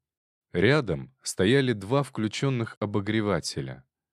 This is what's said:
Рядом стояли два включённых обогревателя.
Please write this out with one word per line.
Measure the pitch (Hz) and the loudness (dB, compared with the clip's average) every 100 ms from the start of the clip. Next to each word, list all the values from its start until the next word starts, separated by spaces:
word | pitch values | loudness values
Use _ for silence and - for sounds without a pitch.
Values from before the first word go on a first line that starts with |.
| _ _ _ _ _ | _ _ _ _ _
Рядом | 87 104 151 107 73 65 _ | 2 4 4 0 -4 -6 _
стояли | - - 95 139 127 | -8 0 4 4 2
два | 107 95 139 | -2 0 -2
включённых | 135 - 110 - 139 123 113 - | -2 -4 -4 -2 -2 -2 -4 -6
обогревателя. | 107 107 101 110 104 85 - - 67 64 _ _ _ | -4 -2 0 0 2 0 -2 -8 -10 -12 _ _ _